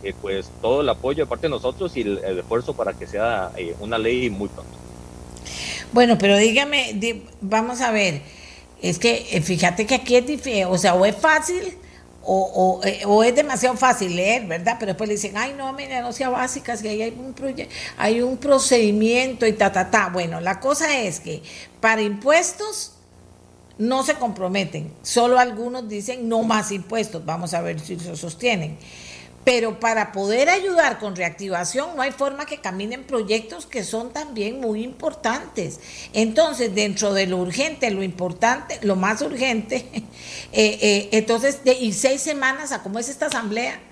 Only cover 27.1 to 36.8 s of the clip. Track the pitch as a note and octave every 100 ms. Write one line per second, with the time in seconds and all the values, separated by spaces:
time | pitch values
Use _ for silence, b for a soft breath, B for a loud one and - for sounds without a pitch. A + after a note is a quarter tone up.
27.1 | E3 D#3+ E3 F3 E3+ E3+ D#3+ D#3 F3 F3
28.1 | E3 F3 - B3 G#3+ D#3 - B B B
29.1 | B B - - B3 A3+ G#3+ A#3 A3+ G#3
30.1 | G3 G3+ A3+ C#4+ F#4+ G4 F4 D4 G#3+ G#3
31.1 | F3+ F3 D#3 G3 F3+ F3 B3 D4+ E4 C4+
32.1 | C4+ C#4 C#4 D4 D4 G3 F#3 G3+ B3+ C4
33.1 | C4 G3+ A3 A3 - - B3 F#3+ A3 A#3+
34.1 | D4 D4+ A3+ G3+ B3+ B3 G#3+ A#3+ C4 D#4+
35.1 | D4+ A#3 B3+ - - E3 - B B B
36.1 | - A3+ A3+ D#4+ C4 A#3+ F#3+